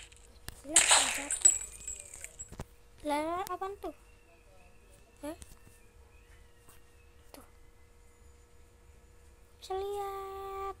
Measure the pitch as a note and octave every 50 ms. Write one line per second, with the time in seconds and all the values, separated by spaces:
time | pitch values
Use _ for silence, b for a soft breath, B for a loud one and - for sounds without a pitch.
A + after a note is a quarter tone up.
0 | - - - - - - - - - - - - - C#4 D#4 E4 - - - -
1 | - - - C#4+ C#4 D4 - - - - - - - - - - - - - -
2 | - - - - - - - - - - - - - - - - - - - -
3 | - D4 C#4+ D4 D#4 D#4+ E4+ F4+ G4 - F4+ F4 F#4+ G4 G4+ - - E4+ - -
4 | - - - - - - - - - - - - - - - - - - - -
5 | - - - - C#4+ D4 E4+ - - - - - - - - - - - - -
6 | - - - - - - - - - - - - - - - - - - - -
7 | - - - - - - - - - - - - - - - - - - - -
8 | - - - - - - - - - - - - - - - - - - - -
9 | - - - - - - - - - - - - - - F#4+ F#4+ G4 G4+ G4+ G4+
10 | G4+ G4 G4 G4 G4 G4 G4 G4 G4 G4 G4 G4 G4 G4 F#4+ -